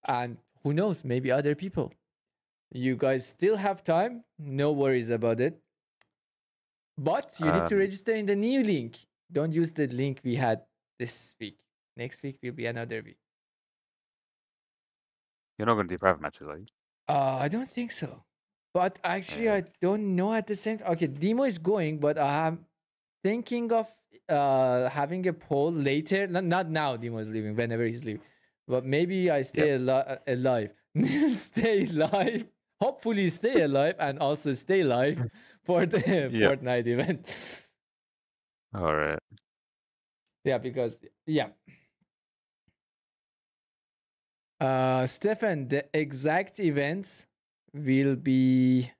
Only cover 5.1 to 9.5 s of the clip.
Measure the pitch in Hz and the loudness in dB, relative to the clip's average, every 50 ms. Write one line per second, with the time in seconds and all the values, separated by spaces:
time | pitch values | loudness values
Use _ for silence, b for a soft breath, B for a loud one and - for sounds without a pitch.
5.1 | 120 113 110 117 113 117 123 151 - - _ _ _ _ _ _ _ _ _ _ | -2 0 2 0 2 2 0 -2 -2 -6 _ _ _ _ _ _ _ _ _ _
6.1 | _ _ _ _ _ _ _ _ _ _ _ _ _ _ _ _ _ - 135 151 | _ _ _ _ _ _ _ _ _ _ _ _ _ _ _ _ _ -4 -2 0
7.1 | 175 269 - - - - 160 156 170 170 170 170 208 196 190 190 190 196 - - | 0 0 -4 -6 -10 -2 0 2 2 2 2 2 2 2 0 0 -2 -6 -4 -4
8.1 | 220 220 208 196 202 202 208 233 262 269 254 214 196 147 120 117 117 - - _ | -2 -2 0 0 0 0 0 0 2 2 2 2 0 0 -2 -6 -12 -16 -20 _
9.1 | _ _ _ _ 175 147 151 165 | _ _ _ _ -4 -2 -2 0